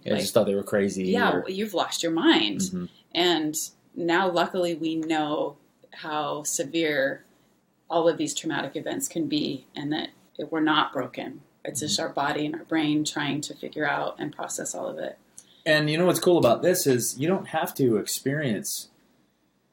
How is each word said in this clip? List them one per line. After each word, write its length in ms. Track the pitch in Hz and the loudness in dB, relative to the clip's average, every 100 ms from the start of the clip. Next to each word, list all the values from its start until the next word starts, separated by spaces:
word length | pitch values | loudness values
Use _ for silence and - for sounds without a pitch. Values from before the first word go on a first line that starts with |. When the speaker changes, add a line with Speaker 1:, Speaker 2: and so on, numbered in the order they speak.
Speaker 1:
Yeah, 80 | - | -2
I 40 | 104 | 0
Speaker 2:
Like, 60 | |
Speaker 1:
just 120 | 98 | 4
thought 120 | 117 104 | 4 4
they 100 | 101 | 2
were 80 | |
crazy 420 | 98 104 98 95 92 | 0 0 2 0 0
Speaker 2:
"Yeah, 260 | - 208 | 2 2
Speaker 1:
or 180 | 90 90 | 0 -2
Speaker 2:
you've 240 | 190 214 | -4 -4
lost 300 | 165 131 - | -2 -2 -2
your 80 | 165 | -2
mind." 460 | 165 320 170 104 - | 2 4 4 2 -2
Speaker 1:
Mm-hmm. 240 | 185 180 180 _ _ - | -4 -4 -8 _ _ 0
Speaker 2:
And 400 | 180 165 151 151 - - _ - | 2 2 0 -4 -8 -12 _ -6
now 340 | 170 170 190 | 0 2 2
luckily 420 | 170 175 190 175 | 2 2 0 0
we 220 | 160 160 160 | 0 -2 -2
know 600 | 160 156 151 151 151 - _ _ _ | 0 0 0 -2 -4 -6 _ _ _
how 500 | - 165 151 147 147 | -14 -6 -4 -2 -4
severe 800 | 151 - 139 165 160 147 135 - - _ _ _ _ _ - | -4 -4 -2 0 0 2 0 -2 -12 _ _ _ _ _ -2
all 180 | 165 165 | 2 4
of 80 | 160 | 4
these 160 | 147 | 0
traumatic 420 | - 160 143 139 156 | -4 -4 -4 -4 -6
events 320 | 139 - 139 | -6 -4 -4
can 200 | 170 151 | -2 -2
be 400 | 147 147 139 - - | 0 -2 -6 -10 -8
and 180 | 147 | -4
that 160 | 156 - - _ - | -4 -6 -12 _ -12
it, 120 | 151 | -6
we're 100 | 160 | 0
not 300 | 156 151 - | 2 4 2
broken. 480 | 143 123 - - - - _ | 0 -6 -6 -10 -12 -20 _
It's 180 | - - | -10 -6
just 180 | 151 - | -4 -2
Speaker 1:
Mm-hmm. 80 | 160 | -2
Speaker 2:
our 60 | |
body 320 | - 143 151 151 | -2 -2 -2 -4
and 80 | 160 | -6
our 80 | |
brain 400 | - 160 151 151 151 | -2 0 2 2 0
trying 360 | - 147 143 | -2 -2 -2
to 120 | 147 | -6
figure 340 | 143 147 147 147 | -10 -10 -4 -2
out 280 | 143 151 - | -2 -4 -6
and 180 | 151 147 | -8 -8
process 380 | 175 - - | -8 -8 -8
all 140 | 175 180 | -6 -8
of 100 | 160 | -6
it. 220 | - - _ - - _ | -8 -10 _ -20 -20 _
Speaker 1:
And 280 | - 151 151 | 2 2 4
you 60 | 156 | 4
know 80 | 180 | 4
what's 120 | 160 | 4
cool 200 | 190 170 | 6 6
about 240 | 123 110 | 6 4
this 240 | 170 180 143 | 4 2 4
is 280 | 123 110 123 | 2 2 -2
you 80 | 156 | 0
don't 220 | 190 - | 0 -2
have 260 | 160 - - | -4 -4 2
to 220 | 190 202 | 4 4
experience 920 | - - 135 143 143 98 - - - _ _ _ _ _ _ _ _ | 0 -4 -2 -2 0 -2 -4 -8 -10 _ _ _ _ _ _ _ _